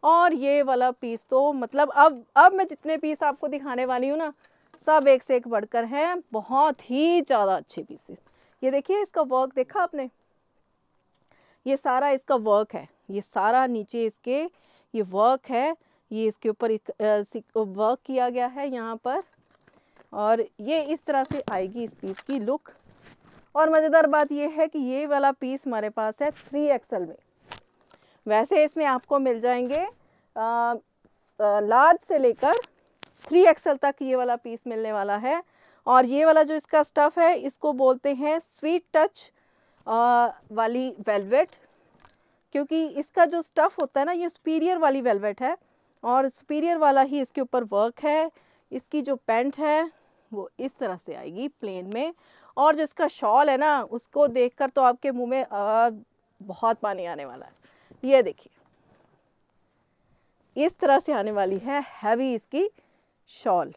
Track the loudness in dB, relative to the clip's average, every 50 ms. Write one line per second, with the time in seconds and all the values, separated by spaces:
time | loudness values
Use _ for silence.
0 | 4 4 4 6 6 4 2 0 0 2 2 2 2 2 2 2 2 0 0 _
1 | -8 -8 -8 -10 -6 _ 2 2 2 2 0 -2 -6 -4 0 0 0 2 6 6
2 | 6 6 6 0 -16 _ _ 8 8 8 8 6 -2 -2 -4 -10 _ -6 -4 -2
3 | -2 -4 -4 -2 -2 -2 -2 _ -6 -6 -6 -6 -8 -8 -6 -4 -4 -2 -2 -2
4 | -2 -2 -2 -4 -4 -6 -8 _ _ _ _ _ _ _ _ -8 0 4 4 4
5 | 6 6 4 4 2 -2 -2 -2 -2 -2 -4 -4 -4 -2 -4 -4 -2 -2 -2 -2
6 | -2 -2 -2 -6 -8 _ -10 -10 -6 -2 0 2 2 2 0 _ -8 -6 -2 0
7 | 2 4 2 2 0 0 0 0 2 2 0 -2 -4 _ -14 -14 -14 _ -18 -20
8 | -20 -20 -20 -20 _ _ _ _ _ _ _ _ -4 -2 -2 -2 -2 -2 -2 -2
9 | -2 -4 _ -4 -2 0 0 -2 -2 -2 _ -6 -6 _ -2 -4 -4 -4 -4 -8
10 | -10 -10 _ _ _ _ _ _ _ _ _ _ _ _ _ _ _ _ _ _
11 | _ _ _ _ _ _ _ _ _ _ _ _ _ -4 -4 -2 0 -2 0 0
12 | 2 0 0 -2 _ -2 -2 0 2 2 2 2 2 _ -8 -14 -14 -16 _ _
13 | _ -10 -10 -10 -10 -8 -6 -2 0 2 2 2 2 0 -2 -6 -8 _ -6 -4
14 | -4 -4 -6 _ _ -4 -4 -4 -4 -6 _ _ _ _ _ _ _ _ -6 -6
15 | -6 -4 0 2 2 2 2 0 _ -6 -4 -2 -2 -2 -4 _ _ _ _ _
16 | _ _ -8 -4 -4 -4 -4 _ _ -6 -4 _ -2 -4 -4 -4 _ -12 -10 _
17 | 0 0 0 0 -2 -6 -10 -14 -14 _ _ -4 -4 -4 -4 -2 -2 -2 -2 -2
18 | _ -6 -4 -2 -2 -2 -2 -4 -6 -6 -6 -8 -8 -8 -8 -8 -8 -10 -10 -8
19 | _ -6 -6 -6 -8 _ _ _ _ _ _ _ _ _ _ _ _ _ _ _
20 | _ _ -8 -4 0 0 0 0 -2 -8 _ -14 -6 -4 -2 -2 -2 -4 -8 -8
21 | -6 -4 -2 -2 -2 -2 -6 -8 -8 -6 -6 -6 -6 -6 -8 -10 -10 -10 -12 _
22 | -12 -12 -12 -12 -10 -8 -6 -6 -4 -4 -6 -6 _ -16 -20 _ _ _ _ _
23 | _ -20 -20 _ _ -20 _ -20 _ _ _ 0 2 4 4 2 2 4 4 4
24 | 4 4 2 2 0 0 -2 -6 -6 -6 -2 -2 -2 -2 -2 -6 -6 -4 -4 -6
25 | -4 -2 -2 0 0 0 -2 _ -8 -8 -8 -8 -8 -6 -6 -6 -6 -6 -6 -4
26 | -6 -6 -4 -4 -6 -6 -6 -8 -18 -8 -6 -4 0 0 0 -2 _ _ -8 -8
27 | -8 -8 -12 -20 _ _ _ _ _ _ -20 -20 _ _ _ _ _ _ -20 _
28 | _ _ _ _ _ 0 0 0 2 2 2 2 2 2 0 -2 -2 0 -2 -2
29 | _ _ -2 0 0 0 -2 0 0 -2 0 0 -2 -4 -4 -4 -4 -6 -10 _
30 | _ _ _ _ _ _ _ -6 -4 -2 -2 -2 -2 -2 -2 -6 _ _ _ _
31 | _ _ _ _ _ _ _ _ 0 2 2 2 2 4 4 6 8 6 6 4
32 | 0 -2 0 2 2 2 0 2 0 0 0 0 -2 _ _ _ _ _ _ _
33 | -20 _ _ _ _ 2 4 8 8 8 6 4 0 -2 -2 0 0 -2 -2 _
34 | -4 -2 -2 0 0 -2 -2 -4 _ -12 -14 -12 _ -8 -6 -6 -6 -4 -4 -4
35 | -4 -4 -4 -4 -2 -2 -4 -4 -4 _ _ _ _ _ _ _ _ 4 6 6
36 | 6 4 2 4 6 6 6 6 4 4 0 -6 -6 0 0 0 0 2 _ 2
37 | 2 2 4 4 4 4 4 2 -4 -8 -10 _ -4 -4 0 2 2 2 2 2
38 | _ -4 -4 -2 -2 -2 -2 -2 -4 -10 -20 _ -4 -2 -2 -2 _ _ 2 2
39 | 2 2 _ -10 -20 -20 _ _ _ _ _ _ _ _ _ _ _ -4 0 0
40 | 2 4 4 4 2 0 -2 -8 _ _ -4 -4 -2 -2 -2 -4 -6 -6 -8 -10
41 | -6 -4 -4 -4 -2 0 0 0 0 0 -4 _ _ _ _ _ _ _ _ _
42 | _ -20 _ _ _ _ _ _ _ _ _ -6 -4 -2 -2 -2 -2 -4 -6 -8
43 | -10 -6 _ 2 2 2 2 -4 -6 -4 _ 0 0 0 0 -2 -6 -4 _ -2
44 | -2 -2 -2 -4 -6 -8 -8 _ _ -4 -2 -2 0 -2 0 2 2 0 0 2
45 | 0 0 -2 0 -2 -6 -6 -4 -6 -6 -6 -6 _ _ _ _ _ _ _ _
46 | -4 0 0 0 0 -2 -4 -10 _ _ -4 -2 -2 -2 0 2 2 4 4 4
47 | 2 2 0 -6 -6 -6 _ -6 -6 -2 -2 -4 -4 -2 -2 0 0 -2 -4 -4
48 | -4 -2 0 0 -2 -4 _ _ _ _ _ _ _ _ -12 -12 -12 _ -8 -6
49 | -4 -4 -6 -6 _ -2 -2 0 -2 -2 -4 -4 -2 0 0 0 0 -4 _ _
50 | _ _ _ _ _ _ -12 -12 -12 -12 _ -10 -10 -10 -8 _ -8 -8 -8 -10
51 | _ -14 -14 -14 -14 -14 -12 -10 -10 -10 _ _ -12 -10 -10 -10 -12 -10 -8 -6
52 | -6 -8 -8 _ _ _ _ _ _ _ _ 2 4 4 4 2 0 -6 -2 -4
53 | -4 -4 -4 -4 -2 2 4 4 4 4 2 2 2 0 0 0 -2 -6 -10 -12
54 | -12 _ _ 0 0 2 2 0 0 0 _ _ -6 -2 _ 2 2 2 2 2
55 | -4 -6 -4 -4 -4 -4 -2 -4 -4 -4 -6 -4 -2 0 2 2 2 0 0 -6
56 | -20 _ _ _ _ _ _ _ -18 -18 -12 -4 -2 -2 -2 -2 -4 -6 -6 -6
57 | -8 -10 -10 -10 -12 -14 -16 -18 -20 -20 _ _ _ _ _ _ _ _ -20 _
58 | 0 4 4 4 4 2 -4 _ _ -20 _ _ _ _ _ _ _ _ _ _
59 | _ _ _ _ _ _ _ _ _ _ _ _ _ _ _ _ _ _ _ _
60 | _ _ _ _ _ _ _ _ _ _ _ -2 -2 -2 -2 _ 2 2 2 2
61 | 2 -2 -4 -4 -4 -4 -2 -2 -2 -2 -4 -6 -6 -6 -6 -6 -6 -8 -16 -8
62 | -2 -2 -2 0 -2 -4 -4 -6 -8 _ -4 -4 -4 -4 _ _ _ _ _ _
63 | _ _ _ _ _ _ -20 -8 -4 -2 0 0 -2 -4 -10